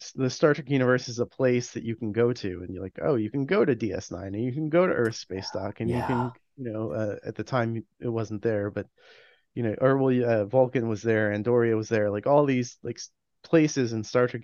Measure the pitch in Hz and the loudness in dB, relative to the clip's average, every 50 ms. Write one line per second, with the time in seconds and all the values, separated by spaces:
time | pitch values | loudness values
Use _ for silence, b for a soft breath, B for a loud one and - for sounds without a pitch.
0 | - - - 135 131 127 - - - 151 143 151 143 123 143 135 127 123 127 123 | -18 -12 -6 -2 -2 -2 0 4 4 4 4 2 0 -2 0 2 4 4 2 2
1 | - - 117 117 117 - _ - 135 127 123 123 123 - - 120 117 113 113 110 | 0 -4 -4 -4 -6 -4 _ 0 2 2 2 2 0 -4 -8 -8 -6 -6 -6 -6
2 | 120 107 98 113 120 120 123 - - 98 90 87 90 90 92 90 95 95 - - | -6 -4 0 2 2 2 0 -2 -6 -8 -8 -8 -10 -10 -10 -10 -10 -10 -8 -4
3 | - 156 147 117 107 107 - 143 135 139 185 208 233 151 127 110 117 101 92 90 | -2 0 0 0 -2 -2 -4 -4 -2 0 2 2 2 2 2 0 -2 -4 -4 -6
4 | - - 90 87 92 98 98 104 120 127 123 151 160 151 151 170 185 185 - - | -8 -8 -10 -10 -8 -8 -6 -4 -4 -4 -4 -4 -2 0 2 2 2 2 2 0
5 | 120 110 113 - - - 92 95 92 - - 92 98 101 - - 110 117 120 123 | 0 0 -2 -6 -10 -10 -8 -8 -8 -8 -8 -6 -6 -6 -6 -4 -4 -2 -2 -2
6 | 120 - 127 120 123 123 120 _ _ _ _ - 131 117 107 107 110 110 - 113 | -2 -2 -2 -2 -2 -4 -6 _ _ _ _ -12 -10 -8 -6 -6 -6 -4 -4 -4
7 | 110 104 101 - - - 110 - 107 - 135 127 117 113 113 113 - _ _ - | -4 -4 -6 -8 -10 -10 -8 -8 -6 -4 -2 -2 0 -2 -4 -6 -8 _ _ -10
8 | - 123 113 113 110 107 110 101 - 113 110 104 101 104 - 104 95 - _ b | -6 -4 -4 -4 -4 -6 -6 -4 -2 -2 0 -2 -2 -4 -4 -6 -8 -10 _ b
9 | b b b b b b b b b b - 123 120 110 104 - 131 135 135 135 | b b b b b b b b b b -6 -4 -2 -2 0 2 2 4 4 4
10 | 135 131 127 123 120 120 117 107 101 101 120 131 131 120 123 131 113 113 110 98 | 4 2 2 2 4 4 2 2 2 4 4 4 4 4 2 0 0 -2 -2 -2
11 | 107 113 110 110 107 104 104 104 107 120 120 123 117 117 110 110 107 - 113 107 | 0 2 2 2 2 2 0 0 0 2 4 4 4 4 2 0 0 0 0 0
12 | 104 104 101 104 104 - 143 147 147 139 131 123 120 - - _ - 120 120 - | 2 2 0 0 2 4 4 4 4 4 2 0 0 -4 -8 _ -10 -10 -10 -10
13 | - - _ _ _ _ _ _ - - - 165 151 151 - 139 127 113 117 110 | -12 -18 _ _ _ _ _ _ -2 4 4 6 6 4 2 0 0 0 -2 -4
14 | 104 - - 123 123 120 - 117 | -4 0 2 2 2 2 0 -6